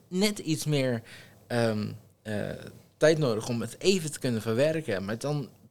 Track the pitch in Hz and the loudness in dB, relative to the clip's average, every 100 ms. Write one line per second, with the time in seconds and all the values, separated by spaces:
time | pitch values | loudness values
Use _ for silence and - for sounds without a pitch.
0 | - 180 208 208 160 151 151 143 131 117 | -6 0 0 0 -2 -2 0 2 2 -2
1 | - - - - - 120 113 110 107 107 | -6 -20 -20 -18 -4 0 2 2 -4 -8
2 | - _ 110 104 101 - - - - - | -16 _ -8 -6 -4 -8 -12 -18 -16 4
3 | 156 160 139 107 113 117 117 - 180 196 | 4 6 4 0 -2 -4 -4 -2 2 2
4 | 156 - 131 113 113 113 151 160 151 95 | 0 -4 -2 -2 0 2 2 0 -2 -4
5 | 98 113 139 147 104 - - | -2 -4 -2 -4 -4 -12 -18